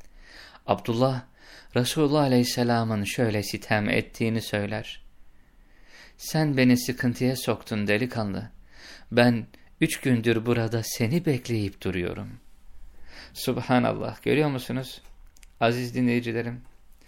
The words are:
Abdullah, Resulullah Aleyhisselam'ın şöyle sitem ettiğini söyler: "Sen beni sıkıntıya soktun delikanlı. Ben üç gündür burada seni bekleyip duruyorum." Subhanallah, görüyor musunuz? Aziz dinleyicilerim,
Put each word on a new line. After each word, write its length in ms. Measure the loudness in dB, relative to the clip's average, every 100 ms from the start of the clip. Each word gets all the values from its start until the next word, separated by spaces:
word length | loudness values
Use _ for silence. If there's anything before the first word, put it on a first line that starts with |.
| -20 -20 -20 -20 -20 -14 -4
Abdullah, 560 | -2 0 0 2 0 -8 -20 -20 -20 -4 0
Resulullah 460 | 0 2 2 4
Aleyhisselam'ın 840 | 4 4 4 2 2 2 2 -2
şöyle 380 | -2 0 0 0
sitem 460 | -2 -6 -2 0 2
ettiğini 540 | 0 -2 -2 -2 -2
söyler: 600 | -2 -4 -4 -6 -10 -16 -18 -20 -20 -20 -20 _ -20 -20 -20 -20 -20 -16
"Sen 400 | -4 0 2 4
beni 220 | 6 6
sıkıntıya 580 | 2 -2 0 2 0 0
soktun 500 | -2 -4 -2 -2 2
delikanlı. 640 | 2 0 -2 -4 -4 -8 -14 -20 -20 -20 -20 -2
Ben 340 | 4 6 4 -2 -14 -14 -2
üç 200 | 0 0
gündür 460 | 2 2 4 2 2
burada 360 | 2 2 -2
seni 420 | -4 -2 0 0 0
bekleyip 560 | -2 -2 -2 -2 -4
duruyorum." 460 | -4 -2 -4 -6 -10 -12 -18 -20 -18 -16 -16 -14 -16 -16 -16
Subhanallah, 880 | -8 -2 -2 2 2 2 0 -6 -4
görüyor 280 | 0 2 2
musunuz? 500 | -2 -4 -6 -6 -14 -20 -20 -20 -20 -18 0
Aziz 340 | 2 2 -2
dinleyicilerim, 640 | 0 2 2 0 -4 -6 -8 -14 -20 -20 -20